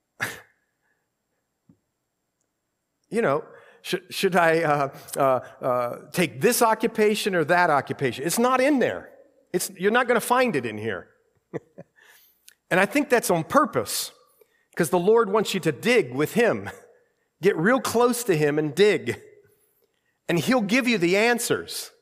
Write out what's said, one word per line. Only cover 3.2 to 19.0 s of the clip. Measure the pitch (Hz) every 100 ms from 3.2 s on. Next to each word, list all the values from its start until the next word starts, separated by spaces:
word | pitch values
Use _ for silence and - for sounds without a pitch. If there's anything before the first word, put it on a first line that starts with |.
know, | 202 143 - - - -
should, | - 175 -
should | - 196 180
I, | 165 160
uh, | 156 147 139 - - -
uh, | 139 127 - -
uh, | 135 123 120 - -
take | - 165 113
this | 185 233
occupation | 233 220 226 226 214 214 214
or | 185 151
that | 175 175
occupation? | 143 123 135 135 113 151
It's | 170
not | 240 254
in | 269 277
there. | 165 90 - - - _ _
It's, | 180 -
you're | 190 190
not | 233 247
gonna | 240
find | - 240 254 151
it | 117
in | 107
here. | 110 92 - _ _ _ _
<laughs> | - _ - - _ - - _ _ _ _ -
And | 170
I | 196
think | 285 285
that's | 240 -
on | 175
purpose, | 156 269 294 131 101 - - - _ _ _ _ _ -
'cause | 175
the | 180
Lord | 175 226 214
wants | 214 214
you | 196
to | 160
dig | 139 175 247 143
with | 123 151 202
Him. | 233 120 98 - - _ _ _ _ -
Get | 180 185
real | 175 254
close | - 226 240 240
to | - 160
Him | 151 147
and | 156
dig, | 139 208 165